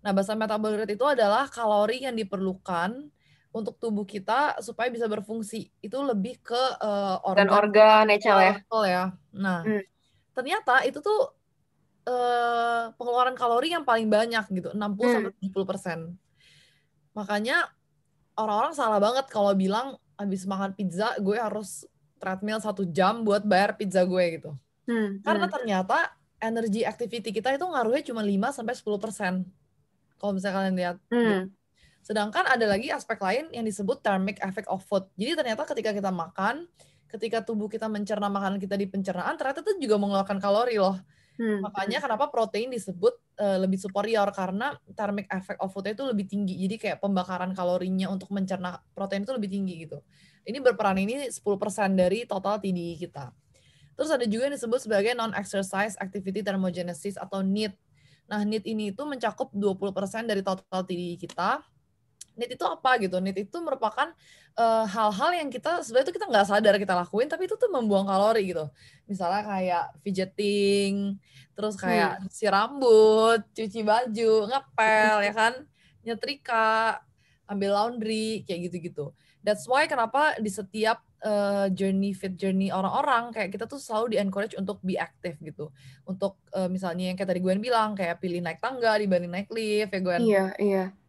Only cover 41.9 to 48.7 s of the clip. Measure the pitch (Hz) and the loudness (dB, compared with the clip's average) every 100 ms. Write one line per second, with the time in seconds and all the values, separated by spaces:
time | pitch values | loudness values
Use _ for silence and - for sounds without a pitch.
41.9 | 233 277 220 294 247 220 208 247 254 190 | -2 -2 0 0 0 0 -2 -4 -6 -8
42.9 | 175 214 - _ - 202 190 190 190 196 | 0 0 0 _ -4 0 2 2 0 -2
43.9 | 190 214 226 202 202 185 190 262 - _ | -4 0 2 2 0 -4 -2 -6 -8 _
44.9 | - 208 202 196 190 190 - 190 190 196 | -6 -4 -4 -4 -8 -6 -6 -6 -6 -8
45.9 | 214 269 214 196 202 202 180 190 220 208 | -6 -4 -2 -2 -4 -4 -2 -4 -2 -6
46.9 | 160 202 190 180 180 185 190 180 180 185 | -4 -2 -2 -2 -4 -6 -2 0 0 0
47.9 | 185 185 190 - 196 190 185 180 | -2 -2 -4 -6 -4 -2 -4 -6